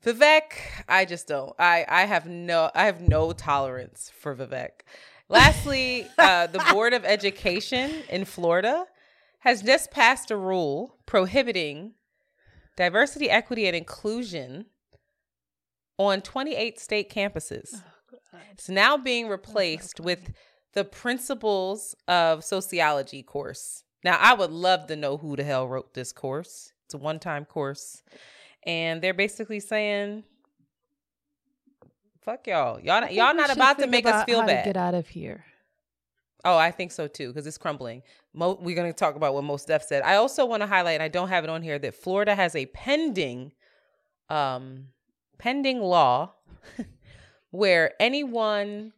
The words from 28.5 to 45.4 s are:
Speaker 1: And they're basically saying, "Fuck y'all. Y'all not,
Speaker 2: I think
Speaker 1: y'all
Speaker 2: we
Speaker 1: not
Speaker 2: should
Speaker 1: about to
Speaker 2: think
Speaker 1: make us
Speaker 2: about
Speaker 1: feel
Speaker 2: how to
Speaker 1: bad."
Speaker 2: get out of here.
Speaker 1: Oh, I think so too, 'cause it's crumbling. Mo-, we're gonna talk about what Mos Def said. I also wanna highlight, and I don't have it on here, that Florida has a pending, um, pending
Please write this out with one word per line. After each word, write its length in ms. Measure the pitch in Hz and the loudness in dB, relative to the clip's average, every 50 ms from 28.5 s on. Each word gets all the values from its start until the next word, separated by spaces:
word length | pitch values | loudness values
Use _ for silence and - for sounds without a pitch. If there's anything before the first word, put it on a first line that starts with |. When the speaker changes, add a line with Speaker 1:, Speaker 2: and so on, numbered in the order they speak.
| _ _ _ - | _ _ _ -6
Speaker 1:
And 340 | 170 165 165 165 165 165 | -4 -2 -2 -2 -4 -2
they're 120 | 160 185 185 | -2 -2 0
basically 460 | 175 196 208 208 - 226 208 220 208 | 0 -2 -2 -2 -8 -10 -8 -8 -10
saying, 640 | 196 - 220 214 208 208 208 202 202 202 208 214 214 _ _ _ _ _ _ _ _ _ _ _ _ _ _ _ _ _ _ _ _ _ _ _ _ _ _ _ _ _ _ _ - _ _ _ _ _ _ _ | -8 -4 -4 -2 -2 -2 -2 -2 -4 -6 -8 -12 -16 _ _ _ _ _ _ _ _ _ _ _ _ _ _ _ _ _ _ _ _ _ _ _ _ _ _ _ _ _ _ _ -20 _ _ _ _ _ _ _
"Fuck 260 | _ - 226 262 _ - | _ -10 -10 -10 _ -4
y'all. 320 | 190 160 139 120 113 - | -2 0 0 -2 -4 -6
Y'all 220 | - 135 175 214 | -2 0 0 0
not, 20 | 233 | 0
Speaker 2:
I 40 | - | 0
think 100 | - 208 | 0 2
Speaker 1:
y'all 120 | 233 262 | 4 4
Speaker 2:
we 60 | 302 339 | 4 2
Speaker 1:
not 100 | 294 277 | 2 0
Speaker 2:
should 80 | 269 233 | 4 6
Speaker 1:
about 160 | 262 269 285 | 6 4 6
to 60 | 285 | 4
Speaker 2:
think 100 | 277 254 | 0 0
Speaker 1:
make 140 | 247 240 226 | 2 2 2
us 40 | 240 | 4
Speaker 2:
about 140 | 220 208 220 | 2 2 2
Speaker 1:
feel 160 | 240 240 226 | 2 2 2
Speaker 2:
how 60 | 226 208 | 4 4
to 60 | 156 | 2
Speaker 1:
bad." 120 | 123 110 | 2 2
Speaker 2:
get 120 | 202 190 185 | -2 -2 -2
out 180 | 180 180 175 | -2 0 -2
of 120 | 180 160 - | -2 -4 -6
here. 380 | - 165 156 - - - - _ _ _ _ _ _ _ _ _ _ _ _ _ _ _ _ _ _ _ - | -12 -12 -12 -12 -12 -14 -18 _ _ _ _ _ _ _ _ _ _ _ _ _ _ _ _ _ _ _ 0
Speaker 1:
Oh, 140 | 175 180 165 | 4 4 6
I 140 | 160 170 | 4 4
think 200 | 175 - 185 170 | 2 -2 -10 -10
so 160 | - - 160 147 | -8 -8 -10 -10
too, 260 | - - 143 123 123 | -8 -10 -10 -10 -10
'cause 120 | 151 143 151 | -10 -12 -12
it's 100 | 156 - | -14 -10
crumbling. 460 | - 170 147 139 127 120 113 123 127 _ _ _ _ _ _ | -8 -8 -8 -8 -10 -12 -12 -14 -20 _ _ _ _ _ _
Mo-, 240 | 151 165 180 196 185 | -2 -2 -2 -2 -2
we're 140 | 185 175 175 | -6 -6 -4
gonna 180 | 165 175 170 165 | -2 -2 -4 -2
talk 220 | - 202 160 147 | 0 -2 -2 0
about 180 | 147 156 143 135 | 0 -2 0 0
what 100 | 139 143 | -2 -2
Mos 220 | 147 143 139 - | -4 -6 -6 -2
Def 180 | - 160 151 - | -2 -2 -2 0
said. 200 | - 147 139 131 | -2 -2 0 2
I 120 | 135 185 | 4 4
also 300 | 202 226 269 269 - 277 | 4 4 2 2 -2 -2
wanna 220 | 240 233 214 208 202 | 0 0 -4 -2 2
highlight, 280 | 202 185 175 175 165 | 2 2 2 2 0
and 80 | 151 160 | -2 -2
I 40 | 156 | -2
don't 220 | 151 175 180 185 | -2 -4 -2 0
have 140 | 185 180 156 | -2 -2 -2
it 60 | 160 | -2
on 120 | 160 165 165 | -8 -8 -6
here, 160 | 160 147 143 | -6 -6 -6
that 160 | 139 131 - | -6 -8 -10
Florida 400 | - - 185 185 196 208 208 202 | -8 -6 -2 0 0 2 2 2
has 200 | 196 190 170 156 | 2 0 0 0
a 100 | 160 135 135 | -4 -8 -8
pending, 840 | _ - - 247 277 302 330 311 226 180 160 131 123 123 127 143 _ _ _ _ _ _ _ _ _ _ _ _ _ _ _ _ | _ -14 -4 -2 0 0 0 -2 -2 -2 -4 -4 -6 -10 -14 -16 _ _ _ _ _ _ _ _ _ _ _ _ _ _ _ _
um, 600 | 151 151 143 135 131 127 131 131 131 131 135 135 _ _ _ _ _ _ _ _ _ | -2 -2 -2 -2 -2 -6 -10 -14 -18 -18 -20 -20 _ _ _ _ _ _ _ _ _
pending 400 | _ | _